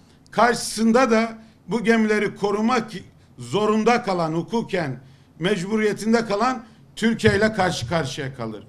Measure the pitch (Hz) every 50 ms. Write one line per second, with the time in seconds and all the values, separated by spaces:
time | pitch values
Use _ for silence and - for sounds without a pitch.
0 | - _ _ _ _ - - 208 220 247 233 233 - - - 214 226 226 220 247
1 | 269 226 226 220 226 226 - - - - - _ - - 185 240 185 220 226 226
2 | 220 214 214 208 208 196 - - 190 208 208 208 220 233 254 240 226 - 165 190
3 | - - - - _ _ - - 120 120 131 196 214 214 214 214 214 220 240 226
4 | 220 202 190 175 165 156 160 170 165 - 220 233 - - - 180 160 139 127 -
5 | - - - - - _ - - 156 190 208 180 170 196 220 220 214 208 196 -
6 | 196 220 226 233 226 220 202 202 226 262 254 233 - - - - - _ - -
7 | 214 233 226 - - 214 202 196 220 220 220 - 185 180 170 - - - 175 165
8 | 151 131 - - 139 131 135 - 117 110 104 101 98